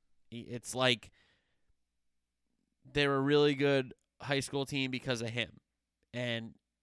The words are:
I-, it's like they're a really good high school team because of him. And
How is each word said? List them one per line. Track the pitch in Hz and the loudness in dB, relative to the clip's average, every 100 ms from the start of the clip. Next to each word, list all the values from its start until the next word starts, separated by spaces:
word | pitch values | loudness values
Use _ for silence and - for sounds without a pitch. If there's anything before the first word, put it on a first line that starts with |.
| _ _ - | _ _ -18
I-, | 117 - | -16 -12
it's | 120 - | -12 -8
like | 127 127 120 - _ _ _ _ _ _ _ _ _ _ _ _ _ _ _ _ _ 131 | 0 2 2 -2 _ _ _ _ _ _ _ _ _ _ _ _ _ _ _ _ _ -8
they're | 143 143 139 | 0 2 2
a | |
really | 139 147 147 | 4 6 4
good | 139 143 139 131 - _ - | 4 4 2 0 -8 _ -12
high | 107 139 | -4 -2
school | - 143 135 | -2 -4 -4
team | 143 131 | -2 -2
because | 127 135 120 | -4 -4 -4
of | 117 | -4
him. | 117 104 - _ _ _ _ _ | -4 -6 -8 _ _ _ _ _
And | 120 123 117 113 - _ _ | -8 -4 -4 -8 -16 _ _